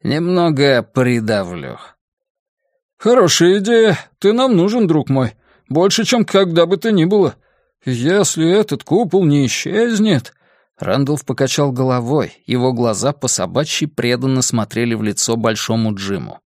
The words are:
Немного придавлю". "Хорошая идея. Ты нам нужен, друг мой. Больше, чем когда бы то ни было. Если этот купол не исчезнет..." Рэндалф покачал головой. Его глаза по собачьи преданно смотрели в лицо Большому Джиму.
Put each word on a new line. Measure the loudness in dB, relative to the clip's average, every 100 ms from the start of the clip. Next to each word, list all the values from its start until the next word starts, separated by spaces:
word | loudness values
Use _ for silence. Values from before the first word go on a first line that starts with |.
Немного | -4 -2 0 0 0 2 2 2
придавлю". | 0 -2 0 0 0 -2 -4 -8 -12 -16 -20 _ _ _ _ _ _ _ _ _ _ _
"Хорошая | 2 4 4 4 2 2
идея. | 2 4 4 0 -6 _
Ты | 0
нам | 2 2 2
нужен, | 2 0 0
друг | 0 0
мой. | -2 -2 -6 _ _ _
Больше, | 0 2 0
чем | 0 0
когда | 2 2 2 2 2
бы | 2
то | 0
ни | 2
было. | 2 2 0 -2 _ _ _ _
Если | -6 -2 0 2 0 0 2
этот | 2 0 -4
купол | -2 0 2 2
не | 4 2 0
исчезнет..." | -2 -4 -2 0 2 2 0 -2 _ _ _ _ _
Рэндалф | -4 -2 0 -2
покачал | -4 -4 -2 0 -2
головой. | 0 0 0 -2 -2 -2 -8 -4
Его | 0 0
глаза | 0 -2 0 -4
по | -2 -4
собачьи | -4 -4 -4 -4 -4 -6
преданно | -4 -2 -2 0 -2
смотрели | 0 -2 -4 -4 -2
в | -2
лицо | -4 -4 -4 -2
Большому | -2 -2 -2 -2 -2
Джиму. | -4 -6 -6 -8 -16